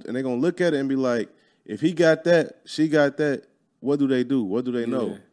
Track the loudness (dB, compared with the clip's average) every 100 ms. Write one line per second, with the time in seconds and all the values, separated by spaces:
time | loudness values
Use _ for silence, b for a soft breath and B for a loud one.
0 | -6 -6 -4 -2 0 0 0 0 0 0
1 | 0 -2 -4 b b b -12 -2 0 4
2 | 4 4 4 2 2 -6 -10 -2 2 2
3 | 2 0 -2 -2 -8 _ _ _ -2 0
4 | 2 2 0 -2 0 -2 -2 -4 -4 -4
5 | -4 -8 -16